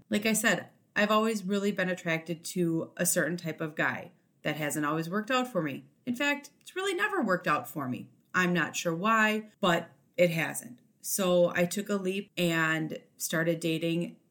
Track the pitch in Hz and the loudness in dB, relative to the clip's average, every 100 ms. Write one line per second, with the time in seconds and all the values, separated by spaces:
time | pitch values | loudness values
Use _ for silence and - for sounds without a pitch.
0 | - 208 220 220 226 175 - _ _ - | -4 0 2 2 4 2 -2 _ _ 0
1 | 208 214 220 214 185 202 202 196 180 180 | 2 4 2 -2 -2 0 0 0 -2 -2
2 | 170 165 165 165 - 180 165 165 123 - | -2 -2 -4 -8 -6 -2 0 0 -4 -2
3 | 180 180 151 175 160 151 160 156 139 92 | 0 2 0 -2 -6 -6 -6 -2 -2 -4
4 | - _ _ _ 156 147 147 151 147 156 | -10 _ _ _ -6 -2 -2 -2 0 -2
5 | 165 202 214 254 247 180 151 131 - _ | -2 -4 0 0 0 -2 -2 -6 -12 _
6 | - 247 285 285 - _ - 370 392 359 | -6 -2 -2 -2 -6 _ -12 -4 -2 0
7 | 415 392 208 175 170 147 - 156 127 107 | 0 0 2 2 2 0 -2 -6 -6 -6
8 | - _ _ 185 180 175 151 - 175 165 | -8 _ _ 0 2 2 0 -2 -2 0
9 | 208 226 214 214 - - 185 170 - - | 2 4 4 0 -4 -2 2 2 0 -16
10 | _ - 175 160 143 - - - _ _ | _ 2 2 2 -4 -6 -12 -18 _ _
11 | - - 185 180 175 175 175 208 202 202 | -6 0 4 6 4 4 0 -2 -2 -2
12 | 185 196 196 - 175 165 160 160 160 - | -2 -4 -6 0 2 2 2 0 -2 -8
13 | - - - 165 165 165 170 160 170 165 | -14 -10 -2 0 2 0 0 0 0 -2
14 | 170 - _ | -4 -8 _